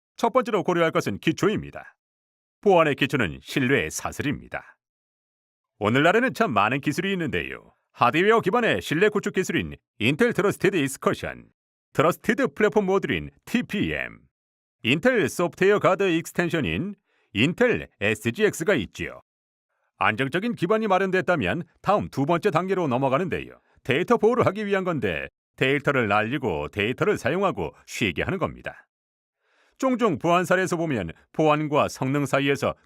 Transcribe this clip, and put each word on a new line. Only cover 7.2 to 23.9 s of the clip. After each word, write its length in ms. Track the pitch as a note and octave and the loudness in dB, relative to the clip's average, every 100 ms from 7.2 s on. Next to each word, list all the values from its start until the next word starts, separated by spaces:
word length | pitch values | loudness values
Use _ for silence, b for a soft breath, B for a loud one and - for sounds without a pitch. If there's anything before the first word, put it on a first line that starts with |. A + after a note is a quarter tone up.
| D#3 F2 C2 B1 G#1+ _ _ | -2 -4 -6 -10 -18 _ _
하드웨어 480 | - B2 D3 G3+ A3+ | 0 2 2 2 2
기반의 420 | F3+ A#3+ A3 G#2+ | 2 0 0 0
신뢰 280 | - D3+ G#3 | -2 0 2
구축 240 | G#3 G#3 | 0 -4
기술인 420 | - F#3 D#3 D#2+ D2 _ - | -4 -2 -2 -4 -10 _ -2
인텔 320 | G#2+ - A#3 | 0 2 0
트러스티드 460 | - G3 - F3+ G3 | 0 0 2 0 0
익스커션, 720 | C#3 - G#3 - D#2 B1 A1 _ _ _ _ | -2 -2 -4 -4 -8 -12 -18 _ _ _ _
트러스티드 600 | - D3+ - - - C4 | 2 2 2 0 0 0
플랫폼 320 | - G#3 G#3+ F#3+ | 2 2 2 2
모듈인 440 | G3 F#3 F2+ D2 _ | 0 0 -4 -4 _
티피엠, 760 | - A#3+ - G#3 E2+ D2 B1 A1 B1+ _ _ _ _ _ G#2+ | -4 -4 -2 -2 -2 -4 -8 -12 _ _ _ _ _ _ -2
인텔 440 | D#3 B3 B3 C3 | 2 2 2 0
소프트웨어 500 | - F3 - F#3+ G3+ | 0 -4 2 4 4
가드 300 | D#3 F3+ G3 | 4 2 2
익스텐션인 840 | E3 - - F3 E3 G#2 E2+ F3 - _ _ _ | 0 -2 -2 -2 0 -2 -2 -6 -10 _ _ _
인텔 560 | G2 C#3 - A#3+ B2 C#2 - | 0 0 2 0 0 -4 -4
에스지엑스가 720 | G2+ A2 A#2 A#2 G3+ - - | -2 -2 -2 0 0 0 0
있지요. 480 | F3 F#2 - D2+ B1 _ _ _ _ _ _ _ - | 0 -2 -8 -10 -12 _ _ _ _ _ _ _ -2
안정적인 580 | G2 G#2+ C3+ E3+ A#3 F#3 | 0 0 -2 -2 -4 -4
기반이 320 | E3 A3 A3 | 0 0 2
마련됐다면 760 | F#3 F#3+ F#3 - F3 G2 E3+ - b | 0 2 0 0 0 0 -2 -6 b
다음 280 | - G3+ F2+ | 0 0 0
두 160 | - C#3+ | -4 0
번째 260 | E3+ G#3+ | 0 0
단계로 380 | D#3+ F#3 F#3 E3 | 0 -2 -2 0
넘어가는데요. 720 | A#2+ C3+ C3+ F3+ F2 B1 B1 _ _ | 0 0 0 -2 -6 -8 -16 _ _
데이터 340 | - | -2